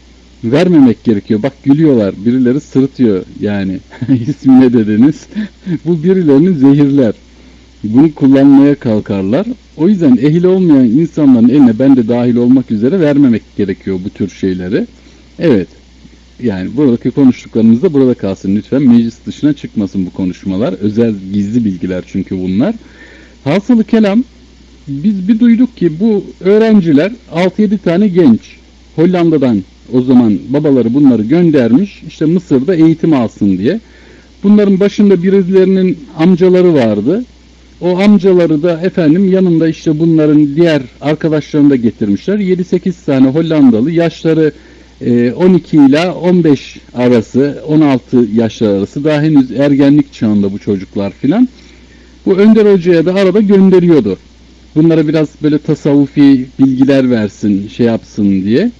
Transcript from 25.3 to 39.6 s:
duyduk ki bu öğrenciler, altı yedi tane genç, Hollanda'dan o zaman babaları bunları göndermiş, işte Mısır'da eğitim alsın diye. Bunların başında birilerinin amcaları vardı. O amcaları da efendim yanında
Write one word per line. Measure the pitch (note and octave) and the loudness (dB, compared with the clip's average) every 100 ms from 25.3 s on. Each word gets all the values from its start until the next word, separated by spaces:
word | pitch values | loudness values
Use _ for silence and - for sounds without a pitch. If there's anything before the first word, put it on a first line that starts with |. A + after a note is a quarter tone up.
| A3 | 0
duyduk | A#3+ A3+ B3+ - | 2 2 0 -2
ki | F3 D#3 | -4 -2
bu | A3+ G3+ - - | -2 -2 -6 -6
öğrenciler, | F3+ G#3+ A3+ G#3+ E3 C#3 F#3 A#3+ - | 0 2 2 2 2 0 0 -6 -10
altı | D#3+ F#3 F#3 | -4 -4 -2
yedi | G#3+ G#3 | -2 -2
tane | F#3 E3+ G#3+ | -2 0 0
genç, | F3 D#3 A2 - - _ _ _ - | 2 2 2 -2 -20 _ _ _ -2
Hollanda'dan | E3+ F3+ E3+ D#3 C3 G#2 F#2 _ - | -2 0 0 0 0 -2 -6 _ -6
o | B2+ | -4
zaman | B2+ B2 A#2 G2 G#2 | 2 2 2 -2 -4
babaları | C#3+ D3+ C3+ A2+ | -4 0 0 0
bunları | C3+ C#3+ A2+ | 2 2 2
göndermiş, | G#2+ E3 E3+ D3 A2+ C3 G3+ - D#3+ | 0 0 2 2 2 0 0 -8 -20
işte | - D#3 | -6 -2
Mısır'da | F3 - C3+ C#3+ E3+ | -2 -2 -2 0 2
eğitim | D#3+ D#3+ E3+ | 2 2 0
alsın | C#3 A2+ - G2+ F#2 | 0 -2 -4 -2 -2
diye. | A2+ A3 - - - - _ _ | -2 -4 -8 -20 -20 -20 _ _
Bunların | G3+ G#3 G3+ F#3 | 0 2 2 0
başında | G3+ G#3 G3+ F#3 | 0 0 2 2
birilerinin | F#3 G3 F3+ F#3+ F#3 F#3+ F#3 E3+ C#3 - | 0 0 0 0 2 0 -2 -4 -8 -2
amcaları | E3+ E3+ F#3 F3+ F3+ | 0 2 2 2 2
vardı. | D3+ A2+ G#2 A2+ G#3 B3 _ _ _ _ - | 2 0 -2 -2 -4 -6 _ _ _ _ -8
O | F3 F3+ | -6 0
amcaları | G#3 G3+ F#3+ F3+ E3 D#3 | 2 2 2 2 2 0
da | F3 D#3+ | -2 -4
efendim | E3 F#3 D#3 F3 F#3+ | -4 -2 0 0 0
yanında | F#3+ F#3 D#3+ | 0 0 0